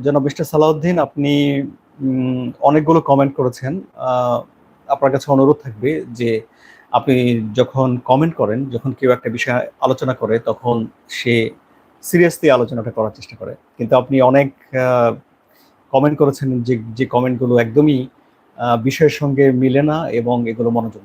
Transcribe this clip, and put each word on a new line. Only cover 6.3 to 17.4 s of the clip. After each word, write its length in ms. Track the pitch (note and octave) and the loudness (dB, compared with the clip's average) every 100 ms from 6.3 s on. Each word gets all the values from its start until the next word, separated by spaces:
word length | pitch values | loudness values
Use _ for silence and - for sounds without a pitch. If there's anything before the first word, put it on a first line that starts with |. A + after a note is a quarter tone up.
| A2 - _ - - _ B2 | -2 -6 _ -20 -20 _ -2
আপনি 160 | C3+ B2+ B2 A#2 A2 | 2 2 2 0 0
যখন 340 | A2 B2 C3+ C3 B2 - | 0 0 0 0 0 0
কমেন্ট 240 | C3+ E3 D#3+ | 2 2 0
করেন, 180 | G#2 A2+ C#3 | -2 -2 -4
যখন 160 | A#2+ C3+ A#2 | -6 -6 -2
কেউ 120 | B2+ B2 | 0 0
একটা 120 | A#2+ A#2 | -2 -6
বিষয় 240 | C3 B2 - - C3 | -2 -2 -4 -4 -4
আলোচনা 280 | B2+ C3 | -2 -4
করে, 200 | B2 G#2+ A2+ | -4 -2 -2
তখন 380 | A2+ G#2+ A#2+ A#2 G#2+ - - | -2 -4 -2 -4 -4 -12 -16
সে 260 | - B2 A#2 A2+ - _ _ _ _ | -6 0 0 0 -6 _ _ _ _
সিরিয়াসলি 420 | - F3 F3 - D#3 | -2 2 2 2 2
আলোচনাটা 400 | B2+ D#3 A#2+ A2+ | 4 2 -6 -6
করার 240 | A2 G#2+ - | -4 -4 -6
চেষ্টা 160 | - - | -18 -16
করে, 120 | B2+ - _ - | -14 -14 _ -10
কিন্তু 160 | A2+ B2+ | 0 0
আপনি 160 | B2 C3+ B2+ | 2 2 4
অনেক, 180 | C3+ C#3 - _ C3 | 4 2 -4 _ -4
আহ, 360 | B2+ B2 A#2 A2+ - _ _ _ _ _ _ | 0 2 0 -2 -10 _ _ _ _ _ _
কমেন্ট 240 | C3+ D3 D3 | 0 2 2
করেছেন 300 | C#3+ C3+ C3+ B2 A#2+ | 0 0 -2 -2 -2
যে, 80 | A#2+ A2+ A2+ | -4 -4 -6
যে 60 | C3 | -2
কমেন্টগুলো 400 | A#2+ B2+ A#2+ | 0 0 -2